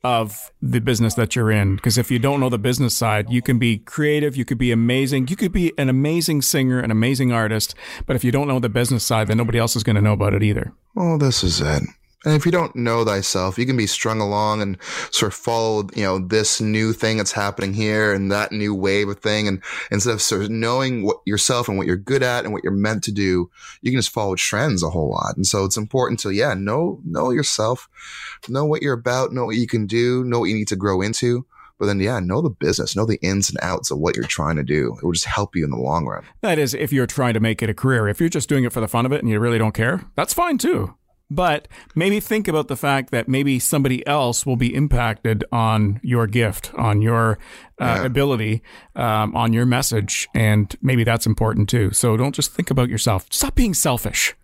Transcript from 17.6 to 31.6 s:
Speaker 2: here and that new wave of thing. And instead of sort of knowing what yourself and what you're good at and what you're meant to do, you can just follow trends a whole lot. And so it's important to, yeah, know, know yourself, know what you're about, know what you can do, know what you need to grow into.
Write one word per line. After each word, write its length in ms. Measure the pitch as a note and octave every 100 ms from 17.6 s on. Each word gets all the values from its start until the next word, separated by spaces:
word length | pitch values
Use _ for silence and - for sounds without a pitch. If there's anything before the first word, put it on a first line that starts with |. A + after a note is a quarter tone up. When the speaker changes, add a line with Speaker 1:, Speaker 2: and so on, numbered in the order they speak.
| G2
Speaker 2:
here 400 | G2+ G#2+ G#2+ G#2+
and 180 | G2 G2
that 220 | G2+ G#2+
new 200 | G#2+ G#2
wave 360 | G2+ F#2+ G2 G2+
of 100 | G2+
thing. 260 | G#2+ G#2+ G#2
And 160 | F#2+ - - -
instead 220 | G2+ A#2+
of 80 | G#2+
sort 220 | - G2
of 60 | G2+
knowing 540 | A2+ A2+ B2+ C3 B2
what 140 | G2+ - -
yourself 420 | G#2 - B2 A#2+
and 100 | G2
what 80 | -
you're 120 | F2+
good 260 | G2+ C3+
at 220 | B2+ B2 -
and 80 |
what 100 | G#2
you're 80 | -
meant 320 | G2 G#2 G#2+ -
to 60 |
do, 380 | G2+ G2 F2+ F2 _ - -
you 100 | -
can 80 | B2+
just 140 | A2
follow 220 | - G2+ F#2+
trends 460 | - G#2 D3 G2
a 60 | E2
whole 200 | E2+ D2
lot. 260 | G1+ - -
And 100 | F#2+
so 200 | G#2 G2
it's 100 | A2
important 460 | G#2+ C3 B2 A#2
to, 80 | G#2
yeah, 240 | G2 C#3
know, 480 | G2 G2 A#2+ F3 -
know 260 | E3 D#3+ B2+
yourself, 580 | B2 C#3+ - A2 B2+ - - - - - - -
know 160 | C3
what 180 | D3+ D#3
you're 120 | C#3+
about, 400 | A#2+ B2 B2 C3
know 120 | B2+ A#2
what 120 | A2+
you 100 | A#2
can 180 | A#2 G#2
do, 380 | A#2 A#2+ B2+
know 160 | B2+ A#2+
what 60 | F#2+
you 60 | G#2+
need 140 | G#2+
to 80 | F#2+
grow 240 | G2+ F#2+
into. 440 | G2+ A#2 A#2+ A#2+ B2 -